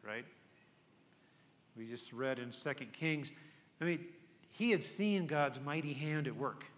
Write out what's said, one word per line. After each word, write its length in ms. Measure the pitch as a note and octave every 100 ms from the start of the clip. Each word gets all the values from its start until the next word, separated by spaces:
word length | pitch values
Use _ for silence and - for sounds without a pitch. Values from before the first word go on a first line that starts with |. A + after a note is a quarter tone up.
right? 220 | A2 A2 - - - - - _ _ - - - - - - _ _ A#2
We 120 | A2+
just 240 | A#2+ -
read 260 | A#2 C3+ B2+
in 120 | A#2+
Second 420 | A2+ D3 C3+ A#2
Kings. 380 | - D#3+ D3+ C#3 - - - - _
I 60 | E3+
mean, 200 | E3 - - - - -
he 200 | - A#3
had 120 | F#3+
seen 440 | - - G#3+ G3 E3
God's 340 | D3+ C#3 B2+
mighty 320 | C#3 D#3 D3+
hand 340 | C3+ D#3 D3+ C#3+
at 80 | A2+
work. 300 | C3 - -